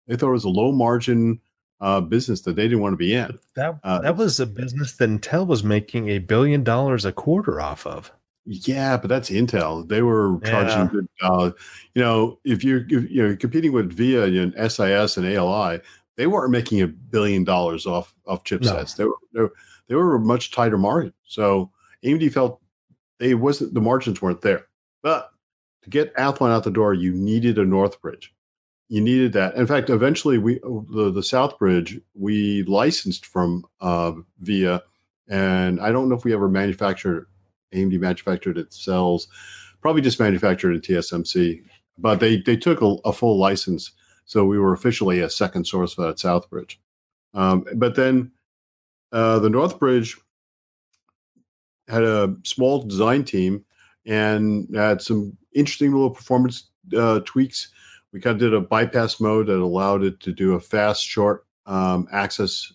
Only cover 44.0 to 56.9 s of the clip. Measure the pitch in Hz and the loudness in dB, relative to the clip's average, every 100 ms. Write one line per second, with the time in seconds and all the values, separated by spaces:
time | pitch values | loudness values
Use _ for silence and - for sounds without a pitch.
44 | _ _ - 110 98 104 98 92 127 117 | _ _ -6 0 2 4 2 2 0 0
45 | 98 90 82 - 101 92 85 95 90 - | 0 0 -2 -2 -4 -4 -4 -2 -4 -4
46 | 85 78 92 87 - 82 - - _ _ | -6 -4 -2 -2 -2 -10 -14 -18 _ _
47 | _ _ _ 98 95 92 90 117 120 123 | _ _ _ -2 2 2 0 -2 0 2
48 | 131 131 123 _ _ _ _ _ _ _ | 2 2 0 _ _ _ _ _ _ _
49 | _ 117 113 113 107 117 170 - 139 127 | _ 0 2 4 4 2 0 0 2 2
50 | 113 - _ _ _ _ _ _ _ _ | 0 -8 _ _ _ _ _ _ _ _
51 | _ _ _ _ _ _ _ _ - 113 | _ _ _ _ _ _ _ _ -4 0
52 | 113 107 101 95 - - 127 139 113 98 | 2 2 0 -2 -8 0 2 0 -2 0
53 | 107 131 135 101 92 98 - _ _ _ | 2 2 0 0 0 -2 -8 _ _ _
54 | - 107 107 107 107 104 95 107 107 101 | -4 0 2 2 0 0 -2 0 2 2
55 | - 110 101 - _ 139 147 - 143 139 | 0 -2 -4 -10 _ 0 0 0 2 2
56 | 131 127 - 127 127 120 - _ 92 | 0 -2 0 2 2 -2 -14 _ -6